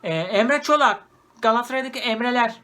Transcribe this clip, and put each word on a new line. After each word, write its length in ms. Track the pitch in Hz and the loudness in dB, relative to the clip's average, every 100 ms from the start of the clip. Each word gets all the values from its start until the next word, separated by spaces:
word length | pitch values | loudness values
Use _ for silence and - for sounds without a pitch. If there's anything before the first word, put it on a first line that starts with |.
Ee, 100 | 190 | -4
Emre 480 | 160 175 202 233 285 | -4 0 2 2 2
Çolak, 420 | 285 302 269 202 - _ _ _ | 2 2 2 -2 -10 _ _ _
Galatasaray'daki 580 | 226 226 233 262 262 254 | 0 0 0 -4 -6 -6
Emreler 560 | 247 220 240 247 233 - | -4 -2 0 0 0 -2